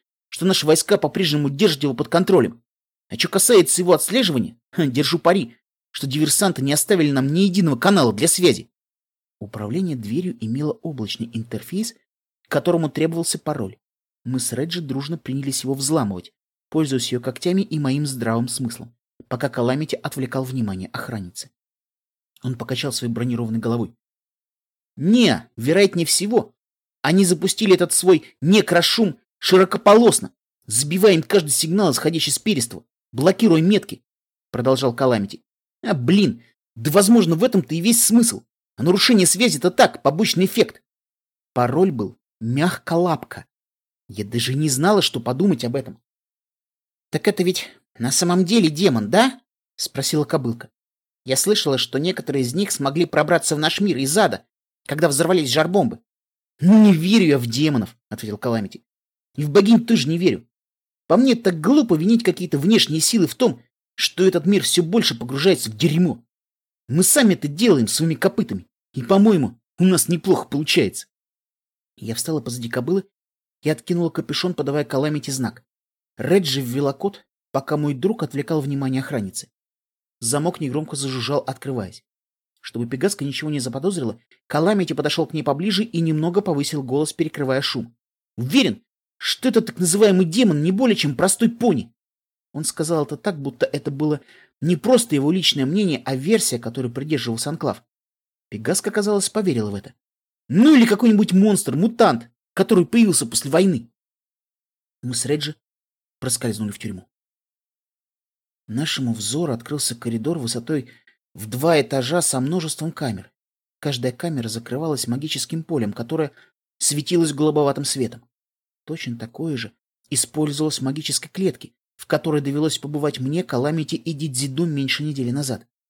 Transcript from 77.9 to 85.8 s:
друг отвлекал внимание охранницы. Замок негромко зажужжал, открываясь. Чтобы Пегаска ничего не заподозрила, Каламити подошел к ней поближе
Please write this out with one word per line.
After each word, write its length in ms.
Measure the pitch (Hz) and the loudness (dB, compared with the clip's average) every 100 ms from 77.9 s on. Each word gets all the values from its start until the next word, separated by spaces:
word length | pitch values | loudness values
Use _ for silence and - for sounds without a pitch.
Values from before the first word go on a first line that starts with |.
друг 280 | 131 190 226 | -2 -2 -2
отвлекал 380 | 151 143 143 156 | -6 -6 -4 -4
внимание 420 | 139 139 135 131 | -2 -4 -2 -4
охранницы. 480 | 135 131 95 - - _ _ _ _ _ _ - | -4 -6 -6 -10 -16 _ _ _ _ _ _ -10
Замок 400 | 117 143 165 175 | -4 -2 -2 -4
негромко 360 | 143 143 156 139 | -6 -6 -6 -8
зажужжал, 440 | 135 131 117 143 | -6 -6 -2 -2
открываясь. 640 | - 131 139 123 92 - _ _ _ _ _ _ | -4 -10 -8 -8 -8 -14 _ _ _ _ _ _
Чтобы 260 | - 117 120 | -12 -8 -6
Пегаска 380 | 131 185 - | -2 -4 -4
ничего 260 | 143 131 151 | -8 -6 -6
не 100 | 147 | -4
заподозрила, 580 | 123 135 180 180 117 101 _ _ - | -6 -4 -4 -2 -6 -8 _ _ -6
Каламити 460 | 147 175 208 170 | 0 2 2 0
подошел 340 | 151 147 - 156 | -2 -2 -2 -2
к 80 | |
ней 80 | 156 | -2
поближе 420 | 147 143 202 190 | -2 -2 -2 -2